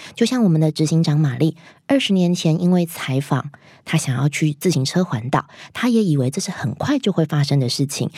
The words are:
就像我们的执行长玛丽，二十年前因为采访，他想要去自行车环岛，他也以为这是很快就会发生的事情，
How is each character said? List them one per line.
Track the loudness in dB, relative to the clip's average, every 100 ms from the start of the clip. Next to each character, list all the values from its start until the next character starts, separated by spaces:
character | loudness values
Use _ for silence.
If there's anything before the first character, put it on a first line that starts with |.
| -10
就 | -2 0
像 | 2
我 | 2
们 | 4
的 | 2
执 | 0
行 | 0 2
长 | 2 2
玛 | 2 2
丽， | 0 -2 -12 -12 -2
二 | 0
十 | 2
年 | 2 2
前 | 2 0 2
因 | 2
为 | 2 0
采 | -4 -4 -2
访， | 0 -2 -4 -14 -20 -20
他 | -4 -2
想 | -2 0
要 | 0
去 | 0 -2
自 | 0 0
行 | 0
车 | 0 0
环 | -2 -4 -2
岛， | -2 -4 -12 -16
他 | -4 0
也 | 2
以 | 2 2
为 | 0
这 | -2
是 | -6
很 | -6 -6
快 | -4 -2 -2
就 | 0
会 | 0 0
发 | 0
生 | 0 2
的 | 0
事 | -2
情， | -4 -4 -6